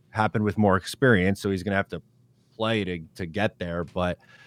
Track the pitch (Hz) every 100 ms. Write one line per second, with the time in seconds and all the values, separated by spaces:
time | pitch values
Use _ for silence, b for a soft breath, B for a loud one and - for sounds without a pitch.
0 | _ 110 107 - 107 98 104 92 - -
1 | 135 107 90 98 101 95 95 98 98 85
2 | - _ _ _ _ - 110 113 92 87
3 | 78 - 90 80 107 - 87 85 82 92
4 | 90 87 b b